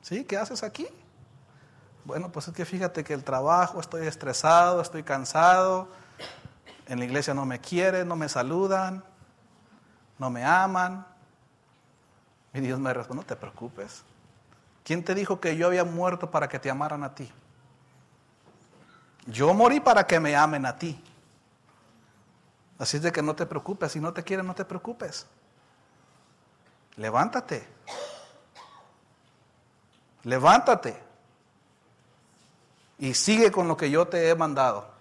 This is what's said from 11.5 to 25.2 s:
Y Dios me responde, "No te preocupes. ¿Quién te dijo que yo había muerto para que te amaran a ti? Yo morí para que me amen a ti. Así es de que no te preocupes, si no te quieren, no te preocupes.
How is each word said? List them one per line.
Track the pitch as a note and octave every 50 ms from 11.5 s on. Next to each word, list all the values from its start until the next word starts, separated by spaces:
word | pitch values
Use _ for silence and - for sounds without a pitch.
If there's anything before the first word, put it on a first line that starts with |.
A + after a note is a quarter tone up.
| _ _ _ _ _ _ _ _ _ _ _ _ _ _ _ _ _ _ _ _ _
Y | C3+
Dios | C3+ B2 C3 B2+
me | C3+ C3 B2+
responde, | B2 A#2 - B2+ C#3+ -
"No |
te | - B2
preocupes. | - - - - - A2+ B2 C#3 - G2 - - - - _ _ _ _ _ _ _ _ _ _ _ _ _ _ _ _
¿Quién | - D#3 F3 E3+
te | - F#3
dijo | G3 G3+ F#3+ G3+ F3+
que | - F3 D#3+
yo | D#3+ E3+
había | F3 F3+ F3+ F3
muerto | F3 E3+ E3 F3+ F3+ F3+ F3 - D#3
para | - D#3 D3
que | C#3 - C3
te | - C#3
amaran | C3 C3+ D3 D3+ D3+ D3 C#3+
a | C3+ C#3
ti? | - C#3 A#2 - - _ _ _ _ _ _ _ _ _ _ _ _ _ _ _ _ _ _ _ _ _ _ _ _ _ _ _ _ - _ _ - _ _ _ _ -
Yo | - A2 A2+ C3+ D3+ F#3
morí | G3+ A#3 A#3+ C4+ D4
para | C#4+ C4 A#3+ G#3+ F#3+
que | - F#3 E3
me | D#3+ D3 D3
amen | C#3+ D3+ D#3 D#3 C#3+ C3+
a | C3 A#2+
ti. | - - E3+ D3+ - - - - _ _ _ _ _ _ _ _ _ _ _ _ _ _ _ _ _ _ _ _ _ _ _ _ _ _ _ _ _ _ _ _ _
Así | C3 - - D3
es | D3+
de | F3+
que | E3 E3+ D3
no | D3+ D3+
te | - F3+
preocupes, | - - D#3 - - G3+ F#3+ - D3+ -
si | D#3+
no | D3+ E3 -
te | - E3
quieren, | - G3 F#3+ F#3+
no | F#3 F#3
te | - F#3+
preocupes. | - F3+ F3+ - - A#3+ - - F3 E3 -